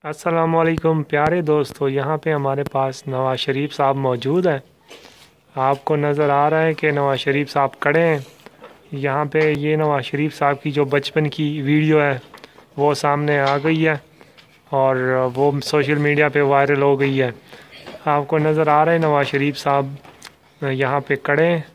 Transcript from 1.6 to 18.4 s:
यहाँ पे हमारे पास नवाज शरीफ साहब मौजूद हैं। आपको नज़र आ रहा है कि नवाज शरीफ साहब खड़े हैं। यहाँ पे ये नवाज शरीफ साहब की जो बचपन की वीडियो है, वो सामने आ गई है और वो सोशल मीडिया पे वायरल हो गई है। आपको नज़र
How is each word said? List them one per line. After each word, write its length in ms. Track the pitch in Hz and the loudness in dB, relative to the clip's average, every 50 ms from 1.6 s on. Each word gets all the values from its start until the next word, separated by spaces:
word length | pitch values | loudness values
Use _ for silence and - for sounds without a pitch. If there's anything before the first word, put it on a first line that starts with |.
| 139 127 - - 147 139 | 0 -2 -4 -4 -4 -2
यहाँ 300 | 135 139 135 139 156 151 | -2 -2 -2 -2 -4 -4
पे 120 | - 160 | -2 -2
हमारे 320 | 156 147 139 135 135 139 143 | -2 -2 -2 -2 -2 -2 -4
पास 420 | - - 135 135 135 131 - - 139 | -4 -2 -2 -2 -2 -4 -8 -10 -8
नवाज 300 | 131 127 131 131 131 127 | -4 -2 -2 -2 -2 -2
शरीफ 340 | - - 135 135 143 147 - | -4 -4 -4 -4 -4 -6 -2
साहब 240 | - 143 135 135 | -2 0 0 0
मौजूद 500 | 139 135 131 127 120 117 131 147 180 185 | 0 0 -2 -2 -2 -2 -2 -2 0 2
हैं। 160 | 180 151 135 - _ _ _ _ _ - - - - - - - - _ _ _ _ _ | 0 0 -2 -6 _ _ _ _ _ -20 -20 -20 -20 -20 -20 -20 -20 _ _ _ _ _
आपको 400 | 135 131 135 139 135 - - 156 | -2 0 0 0 0 -2 -2 -2
नज़र 340 | 147 147 147 147 143 151 143 | 0 0 -2 0 0 0 2
आ 180 | 143 143 143 151 | 2 2 2 2
रहा 120 | 156 160 | 2 2
है 140 | 160 165 156 | 0 0 0
कि 180 | 151 - 156 147 | 0 -2 -2 0
नवाज 260 | 143 139 139 135 123 | 0 0 0 0 -2
शरीफ 300 | - 143 139 143 147 135 | -2 -2 0 0 -2 -2
साहब 240 | - 151 139 135 - - - | 0 0 0 0 -2 -2 -2
खड़े 180 | 147 147 165 | 0 2 2
हैं। 260 | 170 165 156 143 131 - - _ - - _ - - - - - _ - - | 2 2 0 0 -4 -10 -20 _ -20 -20 _ -20 -20 -20 -20 -20 _ -12 -10
यहाँ 320 | 139 135 143 135 147 151 | -4 -4 -2 -2 -2 -2
पे 260 | 143 147 156 156 156 151 | -2 0 0 2 2 0
ये 240 | 147 143 151 156 | 0 -2 -2 0
नवाज 260 | 151 156 151 147 139 123 | 0 0 0 0 -2 -2
शरीफ 320 | - - 143 151 156 - | -4 -4 -2 -2 -4 -2
साहब 240 | - 147 143 143 139 | 0 0 0 0 -2
की 120 | - 151 | -4 -4
जो 140 | 139 147 143 | -2 0 0
बचपन 420 | 135 135 143 139 - - 156 156 | 2 0 -2 -2 0 -2 0 -2
की 360 | 147 139 - 151 147 147 156 139 | 0 -2 -2 -4 -4 -4 -4 0
वीडियो 380 | 135 147 151 156 156 156 151 | 2 2 2 4 4 4 4
है, 220 | 147 143 135 123 - - - - - - _ - - _ _ - | 4 2 0 -4 -6 -16 -20 -20 -20 -20 _ -20 -20 _ _ 0
वो 160 | 139 147 147 | 0 0 0
सामने 440 | 143 - 147 143 147 147 147 147 143 | 2 0 0 0 2 0 0 0 2
आ 200 | 139 139 139 143 | 2 2 0 0
गई 240 | 139 160 160 160 160 | 0 0 0 2 2
है 200 | 160 156 143 - - _ _ - - _ - - _ _ _ _ _ - | 0 0 -2 -6 -16 _ _ -20 -20 _ -20 -20 _ _ _ _ _ 0
और 240 | 135 135 135 131 127 127 127 131 127 131 127 123 | 2 2 2 2 0 0 0 0 0 0 -2 0
वो 240 | 131 139 143 143 147 | 0 0 0 0 -2
सोशल 360 | 131 - - 151 139 135 151 | -4 0 0 0 2 2 0
मीडिया 320 | 147 147 147 147 147 151 147 | 0 2 0 2 2 2 2
पे 120 | 135 147 | 2 2
वायरल 420 | 143 139 139 139 139 139 147 139 139 | 2 4 4 2 4 2 2 2 2
हो 140 | 143 139 | 2 2
गई 200 | 135 139 139 135 | 2 2 0 0
है। 180 | 135 131 123 113 - - - - - - - - - - - - - - | 0 -2 -2 -4 -8 -20 -20 -20 -20 -20 -20 -20 -20 -20 -20 -20 -8 -2
आपको 320 | 156 147 147 143 139 160 | -2 0 0 0 0 0
नज़र 300 | 156 | 0